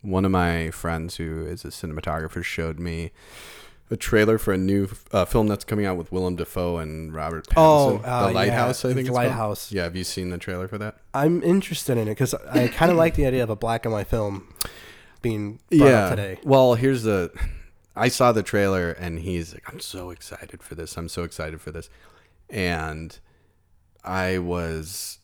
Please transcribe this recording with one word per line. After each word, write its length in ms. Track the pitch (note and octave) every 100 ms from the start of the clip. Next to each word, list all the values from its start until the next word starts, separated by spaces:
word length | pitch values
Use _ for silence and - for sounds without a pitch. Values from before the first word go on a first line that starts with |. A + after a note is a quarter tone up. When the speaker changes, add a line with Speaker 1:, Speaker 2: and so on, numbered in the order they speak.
Speaker 1:
One 240 | G#2 F#2 G2
of 60 |
my 380 | F#2 F2 E2+ D#2+
friends 440 | - F2 E2 E2 -
who 280 | E2 D#2+ D#2
is 180 | E2+ -
a 40 |
cinematographer 760 | - E2+ D2+ E2 D#2+ D#2 -
showed 360 | F2 - E2 D#2
me 320 | E2+ E2 E2 _ - - - - - - _
a 40 | G#2+
trailer 400 | - A2 G#2+ A2
for 160 | -
a 40 | F#2+
new, 320 | F#2 G2+ G2 - -
uh, 120 | G#2
film 240 | F2+ A#2+ G#2+
that's 160 | G2+
coming 220 | - G#2 G2+
out 100 | F2+
with 140 | E2
Willem 240 | F#2 F2+ F2
Dafoe 420 | E2+ - F2 E2+
and 360 | D#2+ D#2 D#2+
Robert 340 | D#2+ - E2 - -
Speaker 2:
Oh, 460 | D#3+ D3+ C3+ G#2
Speaker 1:
Pattinson. 40 | A2+
Speaker 2:
uh, 200 | B2 G2+
Speaker 1:
The 60 |
Lighthouse, 500 | - G2 A#2+ B2 B2
Speaker 2:
yeah, 60 | B2+
Speaker 1:
I 40 |
think 20 | C3
Speaker 2:
The 40 |
Speaker 1:
it's 80 | B2+
called. 60 | B2
Speaker 2:
Lighthouse. 560 | A#2+ B2 A2 G2+ -
Speaker 1:
Yeah, 120 | G2
have 120 | E2+ F2+
you 80 |
seen 260 | F2+ - F2+
the 60 | F2
trailer 300 | - F2+ F#2
for 100 | G#2
that? 180 | G#2+ - -
Speaker 2:
I'm 280 | C3+ D3 F3
interested 540 | E3+ F#3+ F#3+ D#3+ - A#2+
in 100 | G#2+
it 80 | G#2+
'cause 180 | C3
I 340 | - - B2+ B2
kinda 280 | - E3+ E3+
like 200 | E3 -
the 100 | C#3
idea 180 | B2+
of 60 | A2+
a 60 | G#2
black 300 | A2+ A2+ A#2
and 80 |
white 140 | G#2+ G2
film 400 | A#2 G#2 G2 - - - - - - - -
being 380 | A#2 A2 G#2 A2+ _
brought 120 | E3
up 40 | C#3+
Speaker 1:
Yeah. 220 | A#2+ F#2+
Speaker 2:
today. 300 | A2 G2 F#2
Speaker 1:
Well, 300 | D3 C3+ B2+ A#2
here's 280 | C3+ C3
the, 280 | A2 G2 E2+ - - - - _ _ -
I 120 | A#2
saw 220 | - B2
the 120 | A2+
trailer 460 | F#2+ G#2 G2 F#2+ F2
and 280 | E2 F2 E2
he's 340 | E2+ F2 D#2+
like, 100 | - -
"I'm 80 | F#2
so 300 | - F#2 F2+
excited 540 | F2 - E2+ - -
for 100 | - D#2+
this. 220 | D#2+ -
I'm 100 | E2+
so 160 | -
excited 380 | E2+ - D#2+ D#2+
for 100 | -
this." 180 | E2 - - - _ _ _ _
And 680 | A2 F#2 E2+ D#2 D#2 D#2+ - - _ _ _ _ _ _ _
I 360 | - F#2+ F#2 F#2
was 800 | F2 F2 E2 D#2+ D#2 G2 - -